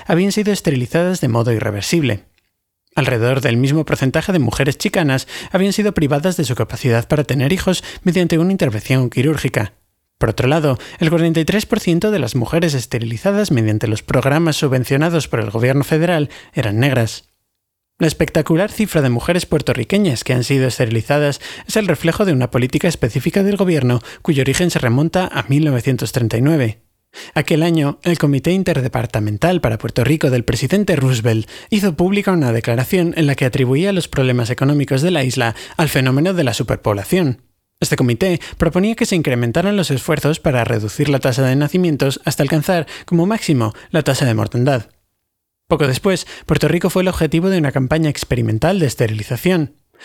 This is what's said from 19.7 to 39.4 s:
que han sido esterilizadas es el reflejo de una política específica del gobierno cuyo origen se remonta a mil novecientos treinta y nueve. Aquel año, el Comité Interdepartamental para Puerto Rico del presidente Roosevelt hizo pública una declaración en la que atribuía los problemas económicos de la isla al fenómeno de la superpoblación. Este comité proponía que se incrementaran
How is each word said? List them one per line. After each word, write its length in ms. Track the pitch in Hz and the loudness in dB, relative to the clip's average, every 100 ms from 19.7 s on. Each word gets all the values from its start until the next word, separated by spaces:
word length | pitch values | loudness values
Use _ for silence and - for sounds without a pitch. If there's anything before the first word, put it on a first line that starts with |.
| 127 117 196 202 123 | -2 0 0 2 0
que 80 | - | 0
han 100 | 127 | -2
sido 240 | 120 139 131 | 0 0 0
esterilizadas 760 | - 120 113 - 147 147 139 - - - | 0 0 0 0 0 0 -2 -8 -16 -4
es 80 | 226 | -2
el 100 | 202 | 0
reflejo 380 | 151 165 160 | 0 0 0
de 80 | 202 | 2
una 180 | 135 123 | 2 0
política 380 | 131 123 156 170 | 0 0 0 0
específica 560 | - 123 131 170 202 | 0 -2 -2 -2 0
del 120 | 196 202 | 0 0
gobierno 460 | 185 160 123 123 - - | 0 2 2 0 -2 -8
cuyo 220 | - 139 | -2 0
origen 280 | 131 - 180 | 2 2 0
se 100 | 160 | 0
remonta 500 | 127 120 160 185 185 | 0 2 2 0 -2
a 120 | - | -4
mil 200 | - 139 | 0 2
novecientos 460 | 156 127 123 127 120 | 2 0 0 -2 -2
treinta 260 | - 117 113 | -2 0 2
y 60 | |
nueve. 400 | 135 160 120 - _ _ _ - - | 2 2 0 -4 _ _ _ -20 -8
Aquel 280 | - 151 156 | -4 0 2
año, 380 | 170 165 143 - | 2 2 0 -2
el 160 | - 170 | -2 0
Comité 320 | 147 139 160 | 2 2 0
Interdepartamental 1080 | 185 180 156 127 120 117 113 107 107 165 180 | 0 0 -2 -2 -2 -4 -2 -2 0 0 0
para 180 | 123 110 | 0 -2
Puerto 240 | 117 - | -4 -2
Rico 280 | 123 156 151 | 0 2 2
del 140 | 123 | 0
presidente 520 | 117 120 135 196 202 156 | 0 -2 0 0 0 0
Roosevelt 520 | 135 127 113 110 104 - - | 0 0 0 0 -2 -10 -4
hizo 240 | 208 196 | 0 0
pública 380 | 151 180 202 202 | 2 0 0 2
una 180 | 185 131 | 2 2
declaración 640 | 113 113 120 127 190 175 165 | 0 0 0 0 0 0 2
en 120 | 147 | 0
la 80 | 135 | 2
que 80 | |
atribuía 480 | 131 131 127 135 190 | 0 2 2 2 0
los 160 | 196 - | 0 -2
problemas 420 | - 131 123 113 | 0 0 2 0
económicos 500 | 123 139 147 139 135 | 0 2 2 2 0
de 120 | 165 | 2
la 100 | 170 | 0
isla 320 | 131 123 117 110 - - | 0 0 -2 -2 -8 -2
al 120 | 160 | 0
fenómeno 460 | 143 127 131 170 | 0 2 2 2
de 80 | 185 | 0
la 100 | 139 | 0
superpoblación. 880 | 107 113 113 - 104 92 180 160 120 _ _ _ - | -2 -2 -2 -2 -2 0 0 0 -2 _ _ _ -8
Este 160 | 160 | -4
comité 460 | 151 127 117 190 165 - - | 0 0 2 0 -2 -4 -2
proponía 380 | 165 175 202 226 | 0 2 0 0
que 100 | 240 | 0
se 80 | |
incrementaran 640 | 185 147 123 | 0 0 0